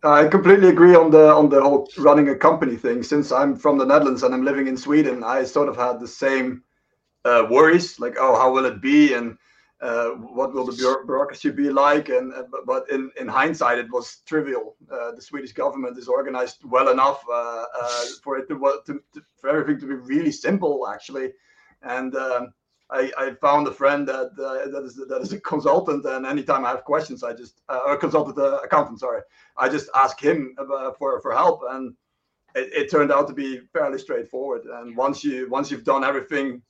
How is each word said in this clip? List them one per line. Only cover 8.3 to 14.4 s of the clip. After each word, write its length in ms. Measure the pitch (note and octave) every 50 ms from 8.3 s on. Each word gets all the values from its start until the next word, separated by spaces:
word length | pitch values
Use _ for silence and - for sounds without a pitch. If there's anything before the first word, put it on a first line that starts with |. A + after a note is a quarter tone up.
| B2
how 160 | A2 C3 B2+ B2+
will 120 | C3 C3
it 160 | B2+ A2+ G2+
be? 340 | F2+ C3+ C#3+ D3+ D3+ C#3+ B2+
And, 220 | A#2+ A#2+ A#2 A2 _ _ _ _ _ _ _ _ _
uh, 300 | - B2+ A#2 A#2 A#2+ A#2
what 440 | - - A2+ A2+ - A#2+ C3+ C3+ C3+
will 100 | C3+ B2+
the 80 | B2 A#2+
bureau-, 320 | A#2 B2+ B2+ C3+ C3+ C3
bureaucracy 460 | A#2+ C3+ C3+ C#3+ C#3 C3+ - - C#3+
be 200 | B2+ C3 C#3+ C#3+
like?" 400 | C3+ C#3 C#3 C#3+ D3 D3+ - D#3
And, 220 | B2+ B2+ C3 C3 C3
uh, 120 | C3 B2+
bu-, 200 | B2 - - -
but 240 | B2 B2+ C3 C3 -
in, 200 | C#3+ C3+ C3 C3+ _ -
in 80 | C3
hindsight, 520 | A2+ G2+ C3 C#3 D#3+ E3+ D#3 C#3+ A#2+ A#2+ A#2+
it 120 | A#2+ A2+
was 280 | B2 B2 A#2+ - - _ _
trivial. 520 | - D#3 D#3